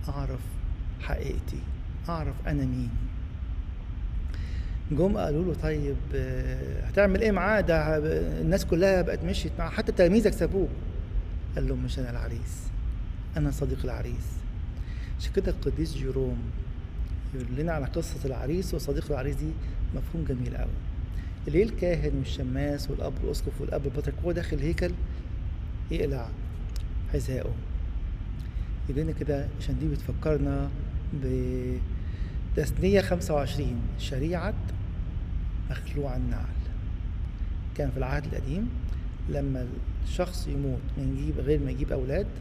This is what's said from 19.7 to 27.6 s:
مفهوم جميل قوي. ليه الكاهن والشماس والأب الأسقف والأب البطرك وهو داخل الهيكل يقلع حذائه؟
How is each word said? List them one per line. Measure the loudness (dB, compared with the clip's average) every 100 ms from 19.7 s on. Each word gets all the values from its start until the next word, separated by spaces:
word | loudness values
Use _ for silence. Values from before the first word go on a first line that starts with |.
| -2 0 -2
مفهوم | -2 -2 -2
جميل | -2 -2 -2
قوي. | -2 -2 -4 -4 -4 -4 -4 -6 2
ليه | 4
الكاهن | 4 2 2 2 2 0
والشماس | 0 -2 0 0 0 0 -2
والأب | -2 -2 -2
الأسقف | -2 0 -2 -2
والأب | -2 0 0
البطرك | 0 -2 0
وهو | 0
داخل | 0 0 0
الهيكل | 2 2 0 0 -2 -4 -4 -4 -4 -4 -4 -4 -2
يقلع | 0 2 0 -2 -4 -4 -4 -4 -2 -2 -2 0
حذائه؟ | 0 0 0 -2 -4